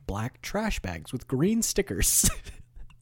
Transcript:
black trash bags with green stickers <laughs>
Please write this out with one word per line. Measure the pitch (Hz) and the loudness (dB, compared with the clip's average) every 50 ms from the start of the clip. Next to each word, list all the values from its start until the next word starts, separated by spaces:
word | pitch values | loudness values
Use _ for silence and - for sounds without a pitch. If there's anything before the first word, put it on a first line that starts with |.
| - | -6
black | - 95 104 110 127 - - | -4 -2 -2 -2 -4 -6 -8
trash | - - - 202 220 214 - - | -10 -4 -4 -2 -2 -2 -2 -2
bags | - 95 85 82 - - | -4 -6 -6 -8 -8 -8
with | - 120 - | -8 -8 -4
green | - 135 127 156 202 226 226 | -2 2 2 4 4 4 2
stickers | 202 - - - - - - - - - - - - - - | 2 2 2 0 0 0 0 2 2 4 4 4 4 4 2
<laughs> | - - - - - - - _ - - - - - | 0 -8 -12 -16 -16 -20 -18 _ -16 -16 -16 -16 -14